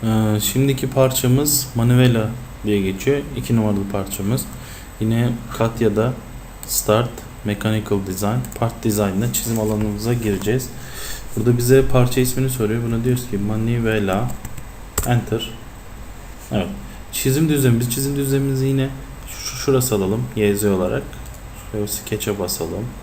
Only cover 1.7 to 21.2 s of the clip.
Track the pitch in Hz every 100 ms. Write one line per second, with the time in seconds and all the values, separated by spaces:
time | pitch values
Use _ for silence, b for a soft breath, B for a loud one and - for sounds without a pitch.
1.7 | 120 117 123 127 120 107 - - - 104
2.7 | 104 95 95 - 143 143 123 - 117 107
3.7 | 101 98 101 95 - 98 127 - B B
4.7 | B B - 110 113 120 117 - - 113
5.7 | 120 113 101 117 127 - - - - -
6.7 | - - 107 123 - - - - 104 113
7.7 | 107 107 101 95 92 101 120 123 - 113
8.7 | - 117 101 101 95 123 127 117 113 110
9.7 | 107 107 104 110 120 110 95 104 123 127
10.7 | B B B B B B - 107 120 120
11.7 | 135 131 127 123 - 127 131 131 127 107
12.7 | 113 117 113 120 123 - 101 101 107 113
13.7 | 120 113 110 98 95 123 - - - -
14.7 | - - - - 120 101 113 - - -
15.7 | - - - - - - - - 117 80
16.7 | 67 B B B - 135 135 160 147 131
17.7 | 117 123 123 139 139 139 139 139 135 135
18.7 | 135 135 135 - - - - - 123 -
19.7 | 135 123 104 95 110 123 - 104 101 104
20.7 | 95 90 127 - -